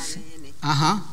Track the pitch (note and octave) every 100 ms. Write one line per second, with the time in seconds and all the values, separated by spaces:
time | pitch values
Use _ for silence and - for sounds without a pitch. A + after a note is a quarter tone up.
0 | - E3 D#3 D#3+ - - D3 D3 D#3 G3+
1 | -